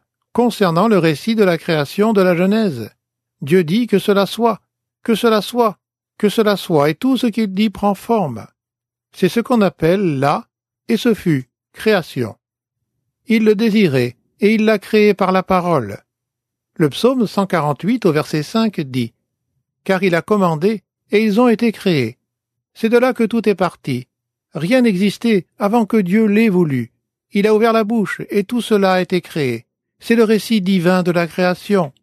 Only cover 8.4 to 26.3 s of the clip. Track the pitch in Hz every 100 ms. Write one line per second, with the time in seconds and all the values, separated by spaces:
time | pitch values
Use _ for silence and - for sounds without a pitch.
8.4 | 98 _ _ _ _ _ _ - 180 233
9.4 | 220 240 196 - 160 190 185 139 139 185
10.4 | - _ _ _ - 226 247 208 180 143
11.4 | 127 _ _ - 220 202 - 139 110 -
12.4 | _ _ _ _ _ _ _ _ - 220
13.4 | 214 208 233 214 185 135 123 - _ _
14.4 | 208 220 214 214 - 214 208 196 185 185
15.4 | 180 185 175 156 104 98 _ _ _ _
16.4 | _ _ _ - 151 - 233 262 208 -
17.4 | 190 175 147 - 170 247 185 151 151 160
18.4 | 147 226 226 185 139 127 117 - _ _
19.4 | _ _ _ _ - 190 190 170 - 208
20.4 | 180 156 190 220 - _ _ 214 220 202
21.4 | 247 220 233 - 190 156 113 - _ _
22.4 | _ _ _ - 220 240 254 240 220 233
23.4 | 214 190 175 - - 123 - _ _ _
24.4 | _ 151 170 262 240 180 202 - 233 208
25.4 | - - 202 240 208 226 180 208 220